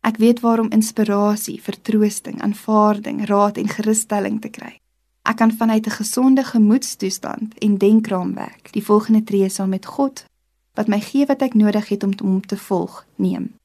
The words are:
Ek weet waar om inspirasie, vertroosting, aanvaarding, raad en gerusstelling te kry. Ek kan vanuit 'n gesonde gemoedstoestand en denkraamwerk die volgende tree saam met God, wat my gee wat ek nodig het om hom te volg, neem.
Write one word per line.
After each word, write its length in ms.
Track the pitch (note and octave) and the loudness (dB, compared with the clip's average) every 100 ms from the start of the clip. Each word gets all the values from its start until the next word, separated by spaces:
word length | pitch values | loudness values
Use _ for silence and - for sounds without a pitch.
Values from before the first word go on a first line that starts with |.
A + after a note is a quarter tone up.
Ek 120 | A3+ A3 | -2 2
weet 240 | A3+ A#3+ | 2 4
waar 200 | A#3 A3+ | 2 0
om 120 | A3 | 2
inspirasie, 880 | A3 A3 - G#3+ G3+ G#3 G#3 - - | 0 0 -2 0 2 0 0 -6 -10
vertroosting, 760 | - - - G#3+ G#3 G3+ - - | -10 -10 -2 2 2 0 -10 -6
aanvaarding, 800 | G#3 G#3 - G#3+ G#3+ G#3 G#3+ A3 G#3 | -4 -4 0 2 4 2 -4 -6 0
raad 280 | G3+ G#3 G#3 | 2 2 0
en 120 | G#3 | -6
gerusstelling 720 | - G#3+ G#3+ - G#3 G3 G#3+ | -2 -2 -2 -2 -4 -4 -6
te 80 | A3 | -8
kry. 260 | - - - _ _ _ _ | -16 -18 -20 _ _ _ _
Ek 120 | - A3+ | -6 2
kan 160 | A3+ | 2
vanuit 340 | A3 A3+ A3 A3 | 2 0 0 -2
'n 120 | - | -6
gesonde 440 | G#3+ - C4 C4+ | -4 2 4 4
gemoedstoestand 1120 | B3+ A#3 G#3 B3+ - - F#3+ - - - G#3+ - | 2 2 4 4 0 -6 -6 -6 -8 -8 -10 -2
en 200 | G#3+ G3+ | 0 2
denkraamwerk 920 | G3 A3 A3 F#3 F3+ G3 - - - | 6 4 4 -4 -4 -6 -10 -14 -8
die 120 | G#3+ | -8
volgende 400 | G#3 G#3 G#3+ A3 | 2 2 4 2
tree 240 | A3 G3+ F#3+ | 2 0 0
saam 200 | F#3+ F#3+ | -2 -4
met 180 | F#3+ - | -4 -6
God, 380 | - C#4 C#4 - _ _ _ _ | -4 -4 -4 -20 _ _ _ _
wat 140 | - A3 | -6 -2
my 120 | G#3 | -2
gee 260 | G#3 C#4 C#4+ | 0 -2 0
wat 160 | C4+ | 0
ek 120 | C4 | 0
nodig 340 | A#3+ G#3 G#3 G#3+ | 2 2 2 -2
het 140 | G3+ | -4
om 100 | G3 G3 | -2 -2
hom 200 | G3 F#3+ - | -2 -2 -4
te 100 | G3+ | -10
volg, 480 | - F3+ F3 - _ - | -4 -4 -4 -10 _ -4
neem. 380 | F#3 F#3 - - | -4 -2 -8 -12